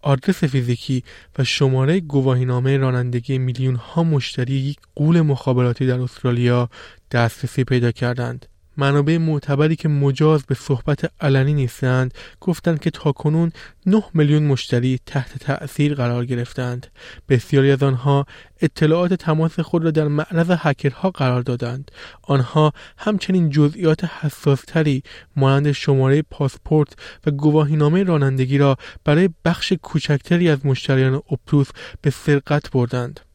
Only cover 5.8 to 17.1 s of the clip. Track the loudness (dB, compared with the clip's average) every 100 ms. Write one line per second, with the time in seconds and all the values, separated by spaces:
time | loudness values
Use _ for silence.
5.8 | -2 0 -4 -4 -2 0 2 2 0 -8
6.8 | -20 -20 _ 0 0 -2 -6 -4 0 0
7.8 | 0 -2 -4 -4 -6 -8 -16 _ _ -2
8.8 | 0 2 2 0 0 -2 -2 0 0 0
9.8 | 0 0 0 2 2 2 0 -6 -2 -4
10.8 | -2 -4 -4 _ 0 2 2 0 -2 -2
11.8 | -2 0 -2 -6 -20 -8 -4 -2 -2 -2
12.8 | -4 -2 -4 -2 -2 0 -2 -4 -20 _
13.8 | 0 0 2 0 2 2 2 -2 -2 -2
14.8 | 0 -4 -4 -6 -6 -10 -8 -6 -8 -2
15.8 | -2 0 -2 -2 -4 -6 -6 -6 -6 -8
16.8 | -12 _ -20